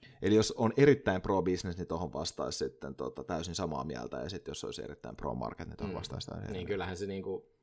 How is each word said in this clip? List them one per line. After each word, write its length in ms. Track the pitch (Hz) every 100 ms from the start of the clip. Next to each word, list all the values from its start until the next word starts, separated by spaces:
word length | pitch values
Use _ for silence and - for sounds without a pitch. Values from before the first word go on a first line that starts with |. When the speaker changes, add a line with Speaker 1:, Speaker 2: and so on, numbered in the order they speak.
| - -
Speaker 1:
Eli 120 | -
jos 180 | 107 107
on 200 | - 110 -
erittäin 460 | 139 139 - 92
pro-business, 560 | - 95 87 90 95 87
niin 80 | 85
tohon 260 | 82 87
vastaisi 460 | - 76 - 67 -
sitten 360 | 69 - 71
tota, 300 | 67 64 -
täysin 300 | - 85 87
samaa 300 | 85 87 73
mieltä, 320 | 71 64 60 67
ja 120 | 65
sit 200 | 92 -
jos 160 | 71
olisi 180 | - -
erittäin 340 | - 73 - -
pro-market, 520 | 73 60 57 - -
niin 80 | -
tohon 160 | 98
Speaker 2:
Mm. 60 | -
Speaker 1:
vastaisi 280 | - - -
täysin 200 | - 98
Speaker 2:
Niin, 100 | 98
Speaker 1:
eri 100 | 90
Speaker 2:
kyllähän 300 | 98 90 90
se 100 | 98
niinku, 520 | 95 95 92 - _